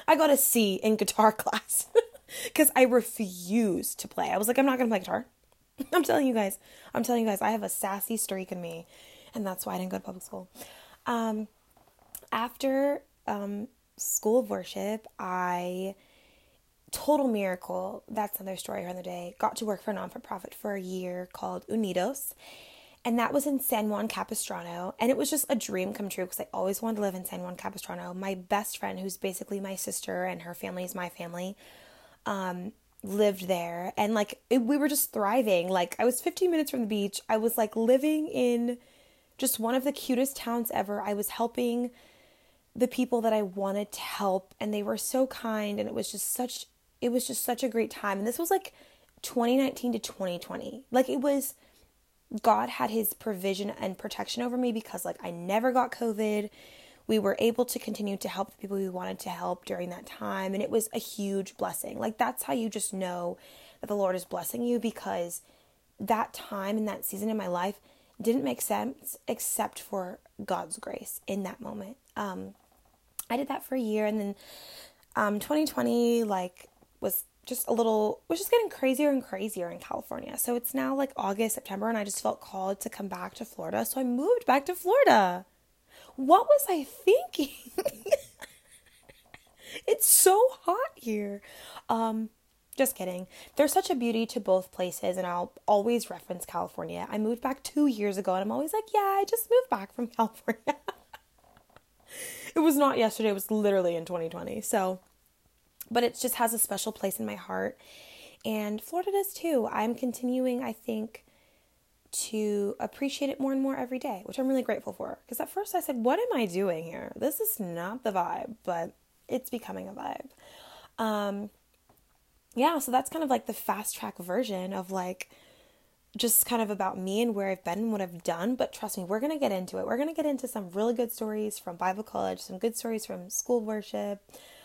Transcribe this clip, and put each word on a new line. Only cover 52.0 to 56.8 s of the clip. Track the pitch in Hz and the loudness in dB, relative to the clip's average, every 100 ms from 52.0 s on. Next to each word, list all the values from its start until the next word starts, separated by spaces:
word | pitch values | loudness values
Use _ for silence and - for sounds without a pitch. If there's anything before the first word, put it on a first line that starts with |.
| _ _ - 220 | _ _ -10 -2
God | 233 214 240 | 4 4 2
had | - 247 | -2 -2
his | 220 214 | 0 -2
provision | - - 196 190 196 202 | -2 -6 -2 -2 -2 -4
and | - 196 185 | -4 -6 -6
protection | 208 - 202 - | -8 -6 -6 -4
over | 247 247 | -2 0
me | 247 | 0
because, | 226 - 185 | 0 -4 -8
like, | 180 170 | -6 -6
I | 185 | -8
never | 170 175 208 247 | -6 0 2 4
got | 247 247 | 2 2
covid. | - 233 208 220 208 208 - - - | 0 -2 0 0 0 -2 -8 -20 -20